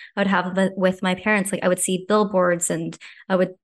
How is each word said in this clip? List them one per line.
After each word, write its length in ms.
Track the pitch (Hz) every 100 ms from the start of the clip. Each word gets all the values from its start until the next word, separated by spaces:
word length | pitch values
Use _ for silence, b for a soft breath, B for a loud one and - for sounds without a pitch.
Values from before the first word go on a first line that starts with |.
| B -
I 60 |
would 60 | 196
have 280 | 190 185 185
with, 160 | 185 190
with 260 | 185 185
my 120 | 185 185
parents, 360 | 214 214 196
like, 100 | 185
I 60 | 180
would 120 | 180
see 260 | - 185 185
billboards, 640 | 214 202 185 180 175 -
and 280 | 170 165 - B B B
I 80 | 190
would 140 | 185 -